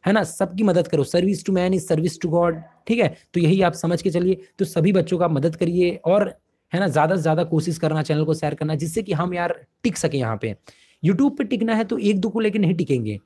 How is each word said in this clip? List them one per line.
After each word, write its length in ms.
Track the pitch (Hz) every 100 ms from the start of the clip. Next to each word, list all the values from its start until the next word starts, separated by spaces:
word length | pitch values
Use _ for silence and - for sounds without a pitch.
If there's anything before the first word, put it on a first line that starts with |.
| 185
है 60 |
ना? 100 | 214
सबकी 400 | 180 - 190 180
मदद 240 | 214 180 170
करो। 160 | 151
Service 400 | 135 175 185 190
to 120 | - 185
man 240 | 180 185
is 120 | -
service 340 | 160 160 - 170
to 80 |
God, 220 | 170 175 160 - _ -
ठीक 120 | 233
है? 160 | 180 - _
तो 60 | 175
यही 220 | 160 190
आप 120 | 180
समझ 280 | 170 165 170
के 80 | 190
चलिए। 320 | 175 180 185 - -
तो 60 | 196
सभी 280 | - 165
बच्चों 240 | 190 165 180
का 100 | 170
मदद 280 | 147 160 160
करिए 440 | 175 175 175 175 165
और, 300 | 196 202 - _ _ _
है 60 | 170
ना, 80 | 190
ज़्यादा 280 | 139 156 190
से 60 |
ज़्यादा 220 | 160 160
कोशिश 340 | 165 160 165 156
करना, 260 | 160 156
चैनल 200 | 151 151
को 100 | 156
शेयर 200 | 160 151
करना, 220 | 147 156 156
जिससे 280 | 160 226
कि 100 | 208
हम 200 | 156 180
यार 320 | 175 175 175 - _
टिक 140 | 240 170
सके 200 | 165 143
यहाँ 200 | 117 110
पे। 140 | 113 98 - _ _ _ 156
YouTube 320 | 185 277 277
पे 60 |
टिकना 320 | 233 233 226 220
है 80 |
तो 140 | 226 233
एक 220 | 202 196
दो 100 | 220
को 100 | 226
लेके 200 | 214 214
नहीं 160 | 175 165
टिकेंगे 440 | 151 131 107 104